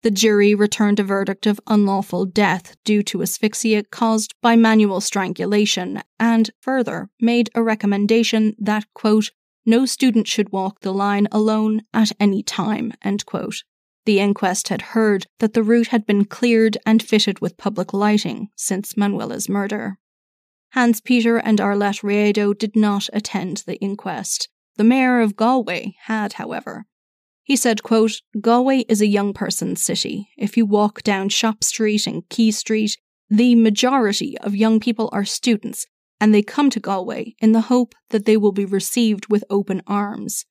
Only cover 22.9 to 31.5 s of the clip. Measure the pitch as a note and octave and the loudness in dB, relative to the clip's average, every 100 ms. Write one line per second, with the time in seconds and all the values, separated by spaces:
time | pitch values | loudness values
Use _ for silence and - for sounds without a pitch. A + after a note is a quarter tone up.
22.9 | G3+ - G#3 G#3 G3 F#3 D3+ - F3+ G3 | 0 -4 -6 -6 -6 -6 -10 -10 -8 -6
23.9 | G3+ - D#3+ F#3+ - - _ _ - A3 | -8 -8 -10 -6 -8 -8 _ _ 2 4
24.9 | C4 B3+ B3 A3 G3+ A3 C4 G#3 F3 G3+ | 4 2 2 0 0 0 0 -2 -6 -8
25.9 | - - A3 G3+ - - - - - A3 | -14 -8 -6 -6 -8 -10 -10 -12 -16 -18
26.9 | _ _ _ _ _ _ C4+ B3+ G#3+ - | _ _ _ _ _ _ 2 2 0 0
27.9 | A3 A3 G#3+ _ G#3+ G#3+ A#3+ B3+ C4+ A#3 | 2 2 0 _ -4 2 2 4 0 2
28.9 | G#3+ G#3+ G3+ G3+ G3 F#3+ F3+ - F3+ - | 2 2 2 0 -4 -6 -6 -6 -4 -4
29.9 | - - - G3+ _ G3+ - A3 G#3 G#3 | -4 -6 -8 -12 _ -4 0 2 2 0
30.9 | - - G3 G3 - A3 | -2 -4 -2 -2 -2 -2